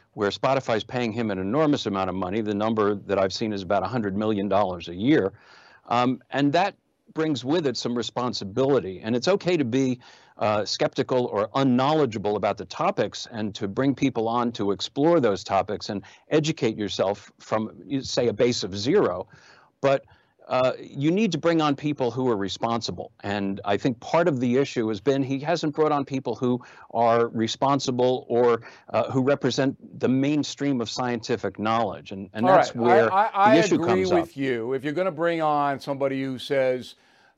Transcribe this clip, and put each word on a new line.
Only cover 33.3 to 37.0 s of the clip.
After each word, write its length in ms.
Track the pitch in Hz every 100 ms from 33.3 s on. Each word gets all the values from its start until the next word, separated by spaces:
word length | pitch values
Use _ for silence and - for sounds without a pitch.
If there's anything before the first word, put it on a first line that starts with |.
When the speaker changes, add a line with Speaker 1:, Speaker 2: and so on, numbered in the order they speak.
Speaker 2:
I, 220 | 196 202 -
Speaker 1:
the 80 |
issue 120 | 202 175
Speaker 2:
I 20 |
agree 100 | 165
Speaker 1:
comes 240 | 185 185
up. 80 | 175
Speaker 2:
with 160 | - 139
you. 380 | 135 120 113
If 100 | 135
you're 100 | 147
gonna 180 | 151 190
bring 300 | 151 170 165
on 380 | 156 147 143 135
somebody 440 | - 139 139 135
who 160 | 135 127
says 560 | - 139 131 127 113 -